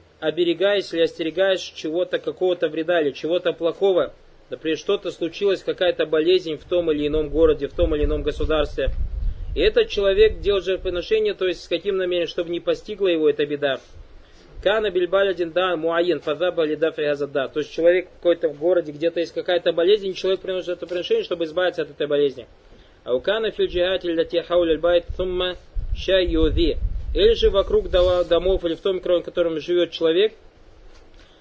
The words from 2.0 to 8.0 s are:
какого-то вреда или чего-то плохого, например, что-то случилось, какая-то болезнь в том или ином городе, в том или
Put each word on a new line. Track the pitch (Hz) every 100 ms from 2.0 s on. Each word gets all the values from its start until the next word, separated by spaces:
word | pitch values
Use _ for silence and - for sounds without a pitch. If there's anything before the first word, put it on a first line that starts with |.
| 180 -
какого-то | - 147 185 175 160
вреда | 156 160 175
или | 147
чего-то | 127 151 175 175
плохого, | 160 165 - 196 180 127 - - - -
например, | 131 160 151
что-то | - 202 175
случилось, | - 165 - 202 185
какая-то | - 147 180 170 156
болезнь | 156 160 185 165 147
в |
том | - 180 165
или | 147 147
ином | 156 147
городе, | 147 160 143 139
в |
том | - 165
или | 151